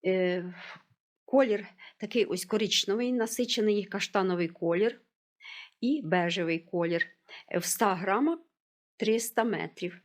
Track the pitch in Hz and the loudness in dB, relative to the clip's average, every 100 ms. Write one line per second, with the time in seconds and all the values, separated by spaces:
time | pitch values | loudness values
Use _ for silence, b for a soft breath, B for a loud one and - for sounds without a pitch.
0 | - 185 180 180 180 180 B B _ _ | 2 2 2 0 -4 -12 B B _ _
1 | _ _ - 262 262 208 202 B B B | _ _ 0 2 4 0 -4 B B B
2 | 208 240 202 185 - 214 214 - - 208 | -4 0 0 -2 -2 0 2 0 0 0
3 | 247 247 226 - 247 - 214 208 190 202 | 0 0 0 0 -2 2 2 2 0 -6
4 | - 208 185 175 170 175 170 170 220 - | -2 0 2 2 -2 -2 0 2 0 -2
5 | _ _ _ _ B B B B 240 302 | _ _ _ _ B B B B -2 -2
6 | 180 180 175 175 165 165 165 175 170 170 | 0 0 0 0 -2 -2 -2 -2 0 0
7 | - _ _ B B 180 - - 214 180 | -4 _ _ B B -4 -2 0 2 2
8 | 190 202 294 339 - _ _ _ _ _ | 0 2 2 0 -8 _ _ _ _ _
9 | 220 226 226 - 226 170 165 - 185 - | 0 0 0 -2 0 -2 -6 -8 -10 -10